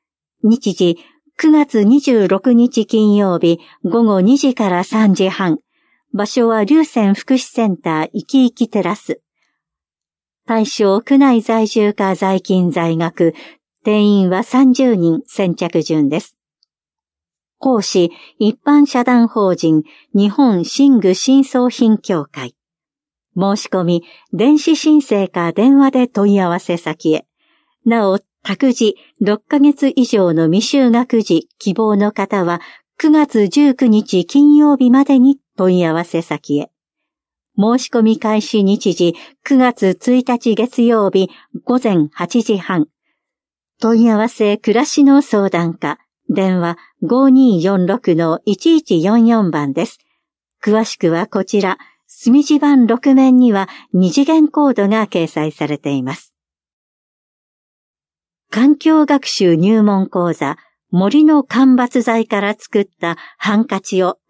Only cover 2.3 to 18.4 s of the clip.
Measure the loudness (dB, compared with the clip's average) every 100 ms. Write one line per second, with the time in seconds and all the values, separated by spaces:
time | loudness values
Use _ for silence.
2.3 | 0 2 2 2 -2 -2 0 2 2 0
3.3 | 0 0 -2 -6 _ -4 0 0 2 2
4.3 | 2 0 -2 -2 -2 -4 0 0 0 -2
5.3 | -2 -4 -6 -10 _ _ _ _ -8 -4
6.3 | -2 0 0 0 0 0 0 0 -2 -2
7.3 | -4 -2 -4 -4 -4 -4 -6 -6 -10 -4
8.3 | 0 0 -2 -4 -2 -4 -6 -10 -12 _
9.3 | _ _ _ _ _ _ _ _ _ _
10.3 | _ -6 -4 -4 -2 0 0 2 2 4
11.3 | 2 0 -2 -2 0 -2 -2 -4 -2 -2
12.3 | -2 -2 -2 0 -2 -4 -2 -4 -2 -2
13.3 | -2 -12 _ _ _ -2 0 2 2 0
14.3 | -2 -2 2 2 4 2 2 0 -2 -6
15.3 | -4 -4 -4 -4 -4 -2 -2 -2 -2 -8
16.3 | _ _ _ _ _ _ _ _ _ _
17.3 | _ _ _ -2 -2 -2 -2 -2 -4 -20
18.3 | -4